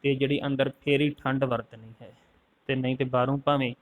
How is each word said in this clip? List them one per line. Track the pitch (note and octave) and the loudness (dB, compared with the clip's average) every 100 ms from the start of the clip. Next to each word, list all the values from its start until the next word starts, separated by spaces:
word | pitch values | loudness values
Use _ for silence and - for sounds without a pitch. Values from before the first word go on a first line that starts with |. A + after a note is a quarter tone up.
ਤੇ | C#3 C3+ | 0 0
ਜਿਹੜੀ | C3+ C#3+ C#3 | 0 0 -2
ਅੰਦਰ | C3+ C3+ | 0 0
ਫੇਰ | - - C#3 | -2 0 2
ਹੀ | D3 | 2
ਠੰਡ | C#3+ C3+ C3+ | 0 -2 0
ਵਰਤਣੀ | C3+ A#2 A2+ A2+ A2 A2+ | 0 -2 -6 -16 -20 -20
ਹੈ। | A2 - _ _ _ _ - | -20 -20 _ _ _ _ -4
ਤੇ | C3 | -2
ਨਹੀਂ | B2+ C3 | 0 -2
ਤੇ | |
ਬਾਹਰੋਂ | C3+ B2+ B2 C#3 | 0 2 2 0
ਭਾਵੇਂ | C3+ C#3+ B2+ A#2 | 0 0 0 -4